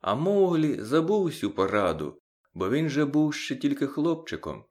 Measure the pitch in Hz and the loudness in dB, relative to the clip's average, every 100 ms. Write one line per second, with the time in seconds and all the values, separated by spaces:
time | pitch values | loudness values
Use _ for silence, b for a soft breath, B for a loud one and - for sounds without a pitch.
0 | - 107 170 202 190 165 156 131 107 151 | -2 0 2 4 4 4 2 -2 0 0
1 | 160 208 180 - 101 - 95 104 95 78 | 2 2 0 -2 -4 0 2 2 2 0
2 | 73 - _ _ _ 82 92 135 156 139 | -4 -8 _ _ _ -6 -2 0 0 0
3 | 147 147 151 147 - 127 143 139 139 147 | 0 2 0 0 -6 -2 -2 0 -2 0
4 | 156 160 - - - 65 - | -2 -2 -6 -10 -8 -12 -14